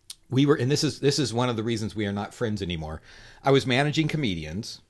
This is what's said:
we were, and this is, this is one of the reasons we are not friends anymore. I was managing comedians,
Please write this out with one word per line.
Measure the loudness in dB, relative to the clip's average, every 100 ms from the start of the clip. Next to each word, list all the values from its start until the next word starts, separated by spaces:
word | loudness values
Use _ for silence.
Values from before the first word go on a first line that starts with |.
| -20 -20 -2
we | 2
were, | 4 4
and | 4
this | 0
is, | 0 0
this | 0 2
is | 0
one | 0 0
of | 0
the |
reasons | -2 -2 -4 -4
we |
are | -4
not | -2 -6
friends | -6 -4 -4
anymore. | -4 -6 -6 -10 -12 -20 -20 -4
I | 4
was | 4 4
managing | 2 2 2 0
comedians, | 0 -2 -4 -6 -8 -10 -14 _